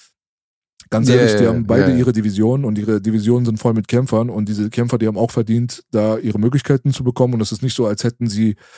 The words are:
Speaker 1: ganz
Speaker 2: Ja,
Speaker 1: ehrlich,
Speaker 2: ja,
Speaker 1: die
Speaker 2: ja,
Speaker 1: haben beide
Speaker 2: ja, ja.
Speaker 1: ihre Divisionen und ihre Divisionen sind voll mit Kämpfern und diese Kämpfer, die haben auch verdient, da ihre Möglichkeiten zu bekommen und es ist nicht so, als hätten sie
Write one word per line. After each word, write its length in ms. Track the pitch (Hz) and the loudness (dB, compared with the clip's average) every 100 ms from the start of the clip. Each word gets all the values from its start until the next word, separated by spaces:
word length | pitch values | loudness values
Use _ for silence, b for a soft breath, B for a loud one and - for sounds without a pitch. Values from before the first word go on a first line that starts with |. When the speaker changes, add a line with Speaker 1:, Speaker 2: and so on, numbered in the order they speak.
| b b _ _ _ _ _ - - | b b _ _ _ _ _ -20 -6
Speaker 1:
ganz 200 | 110 123 | 0 4
Speaker 2:
Ja, 80 | 123 | 4
Speaker 1:
ehrlich, 160 | 117 | 4
Speaker 2:
ja, 60 | 104 | 4
Speaker 1:
die 60 | |
Speaker 2:
ja, 60 | 113 | 2
Speaker 1:
haben 160 | 113 107 | 0 0
beide 200 | 120 139 | 2 2
Speaker 2:
ja, 20 | |
ja. 60 | 123 | 2
Speaker 1:
ihre 160 | 123 | 2
Divisionen 520 | 110 107 101 110 135 | 0 0 0 2 0
und 140 | 135 104 | -2 -2
ihre 220 | 104 107 | -2 -2
Divisionen 440 | 101 110 104 123 | 0 0 2 0
sind 140 | 120 110 | 0 -2
voll 160 | 120 | 0
mit 140 | 110 101 | -2 0
Kämpfern 420 | 120 135 110 120 | -2 0 0 -2
und 180 | 104 104 | -2 -4
diese 220 | 104 107 | -2 -4
Kämpfer, 280 | 117 120 120 | -2 -2 0
die 100 | 110 | 0
haben 100 | 104 | 0
auch 140 | 113 | -2
verdient, 520 | - 110 113 120 - - | 0 0 0 -2 -6 -6
da 260 | 113 107 110 | -2 0 0
ihre 220 | 117 104 | -2 0
Möglichkeiten 540 | 110 135 - 139 147 | 0 0 0 0 0
zu 100 | 135 | -2
bekommen 320 | 127 - 127 | -2 0 0
und 60 | 120 | 0
es 100 | 107 | -2
ist 120 | 107 | -4
nicht 120 | 131 | -4
so, 120 | - 113 | -2 -2
als 180 | 104 | 0
hätten 240 | 120 117 117 | -2 -2 -4
sie 260 | 101 110 101 B | 0 0 -2 B